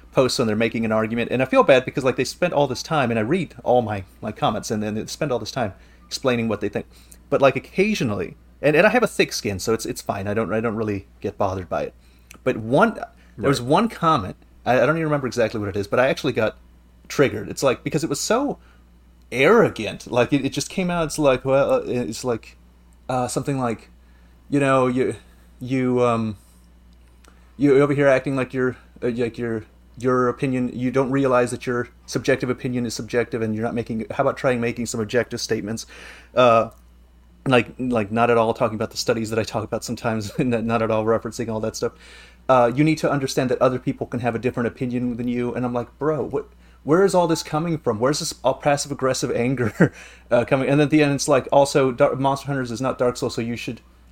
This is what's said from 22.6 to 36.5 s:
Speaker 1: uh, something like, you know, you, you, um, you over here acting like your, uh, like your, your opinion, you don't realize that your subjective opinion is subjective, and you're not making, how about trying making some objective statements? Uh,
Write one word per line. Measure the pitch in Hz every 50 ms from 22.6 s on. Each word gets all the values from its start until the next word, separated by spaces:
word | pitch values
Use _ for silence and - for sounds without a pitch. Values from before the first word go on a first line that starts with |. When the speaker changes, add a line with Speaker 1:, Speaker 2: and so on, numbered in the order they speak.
| _ _ _ _ _ - - _ _ -
Speaker 1:
uh, | 131 127 123
something | 117 - 151 127 147 139 131
like, | 127 120 110 - - - - _ _ - - _ - _ _ _ _ -
you | 143 143
know, | 139 135 135 135 127
you, | 127 123 131 127 98 113 - - - - - - - - -
you, | 123 120 135 131 127 127 123 123 123
um, | 120 117 113 113 110 101 - _ _ _ - _ _ _ _ _ - - - - - _ _ - - - - - - _
you | - 139 143 135 135
over | 143 143 143
here | 143 143 139
acting | 131 131 - 147 135
like | 131 127 123
your, | - 131 127 127 120 - - - _ -
uh, | - 123
like | 117 120 120 117 - -
your, | 120 117 113 110 101 - _ _ _ - - -
your | 113 127 127 127 127 123
opinion, | 120 - 147 135 127 127 123 120 -
you | 120 123 127
don't | 120 135 139 120
realize | 135 139 135 131 127 123 120 117
that | 123 113 -
your | 131 123 120 120 - - - _
subjective | - - 131 113 - 131 127 - 123
opinion | 123 - - 131 123 123 120
is | 113 -
subjective, | - 120 104 - 120 113 - - 117
and | 113 107 107
you're | 107 113
not | - 90
making, | 120 113 - 117 110 110 -
how | - -
about | 135 135 -
trying | - - 135 127 117
making | 117 120 117 120 117
some | - - 117
objective | 107 104 - 120 110 - 120 117
statements? | - - 113 113 - 101 113 110 - - - - - - - - - - -
Uh, | 123 127 120